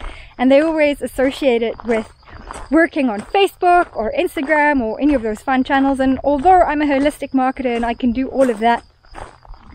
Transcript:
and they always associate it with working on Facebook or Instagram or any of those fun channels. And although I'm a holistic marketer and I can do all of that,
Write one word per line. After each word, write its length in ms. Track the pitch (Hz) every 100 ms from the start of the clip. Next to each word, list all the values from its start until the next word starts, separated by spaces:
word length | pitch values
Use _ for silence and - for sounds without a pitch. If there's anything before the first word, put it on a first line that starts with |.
| - - - -
and 140 | 254
they 100 | 277
always 400 | 320 311 294 285
associate 600 | 247 - 269 - 277 233
it 220 | 226 - 226
with 260 | 220 220 - - - - - -
working 380 | 302 339 320 262
on 120 | 202
Facebook 760 | - 403 381 - 359 349 339 -
or 160 | 220 554
Instagram 640 | 349 330 277 302 294 285
or 180 | 220 214
any 140 | 285
of 80 | 277
those 200 | 220 214
fun 220 | - 262
channels. 360 | 254 277 269 269
And 200 | 262 262
although 380 | 277 285 359 370
I'm 200 | 330 294
a 40 | 294
holistic 460 | 269 294 - 285
marketer 440 | 262 254 269 247 233
and 100 | 233
I 80 |
can 180 | 233 247
do 160 | 226 262
all 220 | 254 269
of 100 | 208
that, 240 | 226 233 - _ _ - - - - - -